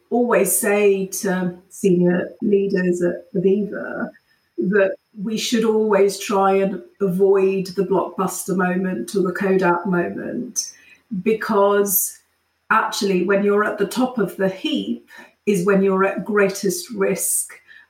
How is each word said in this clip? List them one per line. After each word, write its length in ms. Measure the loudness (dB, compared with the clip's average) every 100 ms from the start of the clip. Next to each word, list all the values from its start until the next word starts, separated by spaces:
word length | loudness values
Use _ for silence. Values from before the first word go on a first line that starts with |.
| -4
always 440 | 0 2 2 2
say 520 | 0 0 4 4 2 -2
to 500 | -4 -2 -2 -2 -6 -14
senior 600 | -2 2 4 4 2 -2 -4
leaders 600 | 0 2 2 0 0 0
at 300 | 0 -2 -6
Aviva 760 | 0 2 2 -2 -6 -8 -8 -8 -10 _ _ _ -4
that 380 | 0 2 2 0 _ -10
we 160 | -6 -4
should 260 | -2 0
always 540 | 2 2 4 4 2 0
try 360 | -2 2 2 2
and 260 | 0 -4 -10 -4
avoid 680 | -2 2 4 4 2 0 -4
the 160 | -4
blockbuster 680 | 0 0 -2 -4 -4 -4 -4
moment 600 | -2 0 0 -2 -4 -4
or 80 | -2
the 100 | -2
Kodak 540 | 0 0 2 2 0 0
moment, 880 | -2 -2 -6 -8 -8 -8 -8 -10 -12 _ _ -10 -4
because 960 | -2 -2 0 2 4 4 2 0 -4 -8 _ _ _ _ -2
actually 540 | -2 -2 -2 0 0
when 180 | 2 2
you're 220 | 2 2
at 140 | 0 -2
the 80 | -4
top 320 | -2 -2 -2
of 180 | -4 -2
the 120 | -2
heap 600 | -2 -4 -4 -4 -8 -10 -20 -20 _ -2
is 200 | 0 2
when 160 | 2
you're 220 | 4 2
at 200 | 0 -2
greatest 680 | -2 2 2 0 -4 -4 -6
risk 680 | -2 -2 -2 -2 -4 -6 -12 -20 -20